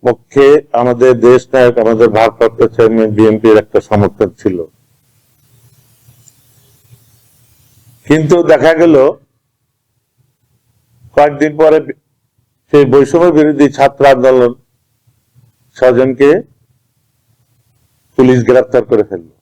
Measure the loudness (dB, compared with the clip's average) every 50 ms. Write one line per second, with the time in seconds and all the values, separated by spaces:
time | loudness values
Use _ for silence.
0 | -4 -4 -6 -6 _ _ -2 0 2 2 2 2 0 _ -4 -4 -2 -2 -2 0
1 | 2 0 0 2 2 2 2 2 0 _ -2 0 0 2 0 0 -2 -2 0 0
2 | 0 0 2 0 -2 -2 -2 _ -4 -4 -2 -2 -4 -4 -2 0 0 0 0 0
3 | -4 -4 -2 0 0 0 0 0 0 2 2 2 0 _ _ -6 -6 -4 -4 -2
4 | -2 -4 -2 -4 -6 -6 -6 _ -8 -6 -6 -6 -12 -14 _ _ _ _ _ _
5 | _ _ _ _ _ _ _ _ _ _ _ _ _ _ _ _ _ _ _ _
6 | _ _ _ _ _ _ _ _ _ _ _ _ _ _ _ _ _ _ -20 _
7 | _ _ _ _ _ _ _ _ _ _ _ _ _ _ _ _ _ _ _ _
8 | _ -4 -2 -2 0 0 0 0 2 0 0 0 2 0 0 2 0 2 2 2
9 | 2 0 -2 -6 _ _ _ _ _ _ _ _ _ _ _ _ _ _ _ _
10 | _ _ _ _ _ _ _ _ _ _ _ _ _ _ _ _ _ _ _ _
11 | _ -8 _ -2 -2 -2 -2 -4 -6 -6 -2 0 0 2 2 0 -2 -6 -16 _
12 | _ _ _ _ _ _ _ _ _ _ _ _ _ _ 0 0 2 2 2 0
13 | 0 0 0 0 0 0 0 0 -2 -2 0 0 -2 -2 0 -2 -2 -4 -2 _
14 | 0 0 2 2 2 0 2 2 0 -2 -4 _ _ _ _ _ _ _ _ _
15 | _ _ _ _ _ _ _ _ _ _ _ _ _ _ _ -2 0 0 2 0
16 | -2 -2 -2 0 0 2 2 0 -4 _ _ _ _ _ _ _ _ _ _ _
17 | _ _ _ _ _ _ _ _ _ _ _ _ _ _ _ _ _ _ _ _
18 | _ _ _ -2 0 0 0 -2 0 0 0 0 0 -2 -4 -4 -4 -2 -2 -4
19 | -4 -4 -8 -16 -16 -18 _ _